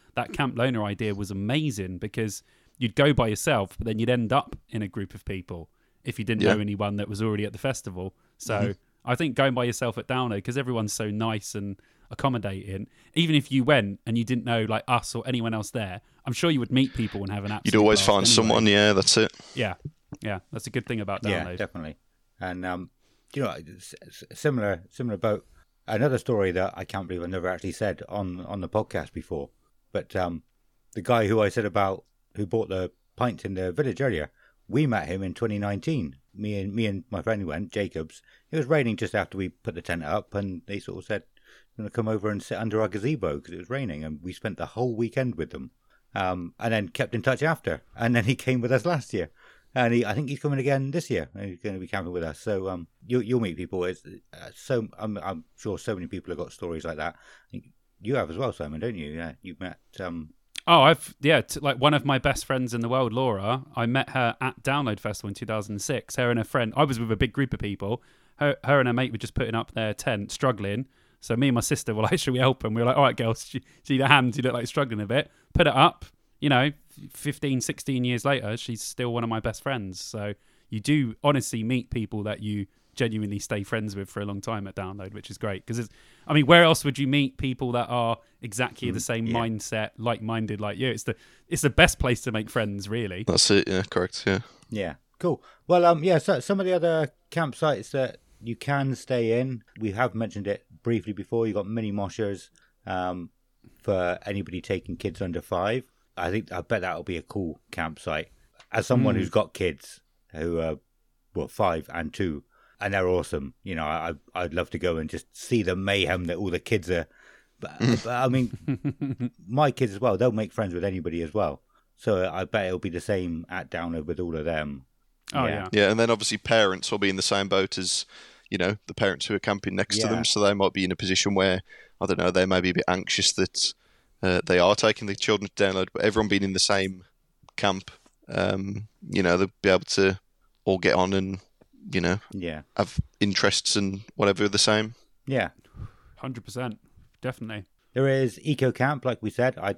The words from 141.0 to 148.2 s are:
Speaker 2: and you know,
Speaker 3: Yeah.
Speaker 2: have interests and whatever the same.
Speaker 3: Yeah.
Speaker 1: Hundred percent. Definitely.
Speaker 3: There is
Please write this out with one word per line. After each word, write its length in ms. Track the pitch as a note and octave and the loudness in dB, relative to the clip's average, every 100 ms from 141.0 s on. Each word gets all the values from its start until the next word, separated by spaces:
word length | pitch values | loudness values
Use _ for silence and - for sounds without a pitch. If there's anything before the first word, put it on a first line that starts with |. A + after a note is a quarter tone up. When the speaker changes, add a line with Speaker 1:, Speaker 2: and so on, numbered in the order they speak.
| F#2 | 4
Speaker 2:
and 260 | G2 F#2+ F#2 - _ _ _ - | 0 -2 -6 -12 _ _ _ -6
you 100 | F#2+ | 0
know, 180 | F2 G2+ - | 0 0 -4
Speaker 3:
Yeah. 300 | G2 F2 D2+ - - | -8 -8 -10 -8 -4
Speaker 2:
have 220 | G2+ - - - | -4 -4 -6 -2
interests 560 | G2+ F#2 G#2 - - G#2 | -2 2 2 2 0 0
and 260 | G2 G2 - - | -2 -4 -8 0
whatever 320 | G2+ F#2+ G#2 | 2 4 2
the 80 | G2+ | 2
same. 380 | - G#2+ A2 - _ _ - | 4 4 2 -8 _ _ -4
Speaker 3:
Yeah. 240 | C3 F2 - _ - - - - - | -2 -2 -6 _ -16 -16 -18 -20 -14
Speaker 1:
Hundred 260 | C3 A2+ - | -12 -12 -12
percent. 340 | B2 B2+ G#2 _ - - _ | -8 -8 -10 _ -20 -20 _
Definitely. 440 | B2+ - A2 G#2 - _ _ | -8 -8 -10 -10 -14 _ _
Speaker 3:
There 140 | B2+ C3+ | 0 2
is 320 | C3+ | 4